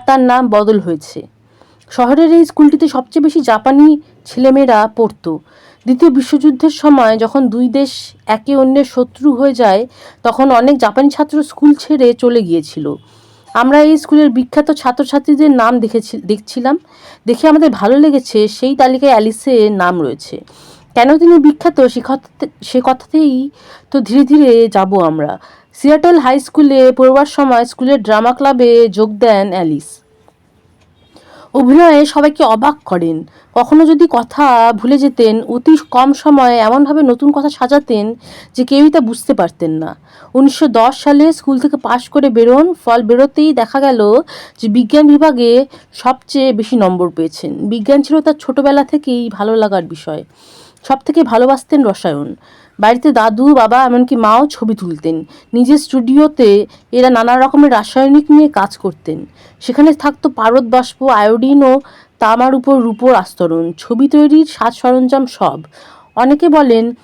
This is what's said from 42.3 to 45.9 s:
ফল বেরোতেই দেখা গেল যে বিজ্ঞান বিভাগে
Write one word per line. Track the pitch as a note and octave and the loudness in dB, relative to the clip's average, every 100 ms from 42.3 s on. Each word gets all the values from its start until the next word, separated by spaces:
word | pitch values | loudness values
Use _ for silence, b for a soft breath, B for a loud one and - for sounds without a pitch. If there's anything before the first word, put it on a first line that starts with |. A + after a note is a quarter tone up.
| A3+ A#3 C4 E4+ | 2 2 4 2
ফল | E4+ - A#3 | -2 -2 -2
বেরোতেই | A3 A#3+ C#4 - D#4 | 0 0 0 0 -2
দেখা | B3+ A3+ C#4 | -2 -4 -2
গেল | C#4 A#3+ G#3 A#3+ E4+ B B _ | -2 0 0 0 -2 B B _
যে | A3 | -4
বিজ্ঞান | G#3+ A3+ D4 D4+ | -2 0 2 4
বিভাগে | D4 D#4 B3+ A#3+ A#3+ C#4 b b | 4 2 0 0 0 0 b b